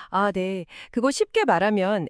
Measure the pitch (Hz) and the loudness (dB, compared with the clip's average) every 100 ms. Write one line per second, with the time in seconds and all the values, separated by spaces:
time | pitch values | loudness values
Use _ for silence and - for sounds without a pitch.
0 | - 185 202 190 185 190 165 - - - | -6 -2 0 -2 -4 -6 -10 -18 -10 -2
1 | 254 - 427 453 381 170 202 214 185 208 | 0 0 0 0 2 2 2 2 0 0
2 | 156 | 0